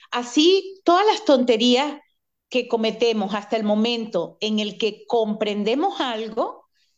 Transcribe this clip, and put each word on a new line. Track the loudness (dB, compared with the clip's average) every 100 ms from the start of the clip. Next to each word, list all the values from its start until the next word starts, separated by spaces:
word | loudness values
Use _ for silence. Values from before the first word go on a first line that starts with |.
| _
así | -8 -4 2 4 4 0 -4
todas | 2 4 4
las | 2 4
tonterías | 4 4 2 4 2 0 -6 _ _ _ _ _
que | -6 -2
cometemos | -2 -2 0 0 0 -2
hasta | -4 -4 -4
el |
momento | 0 0 0 -2 -4 -4 -6 -6
en | -4 -2
el | -4 -2
que | -4 -4 -4
comprendemos | -2 0 -2 -4 -2 -2 0 -2 -2
algo, | -4 -4 -8 -6 -6 -6 _ _ _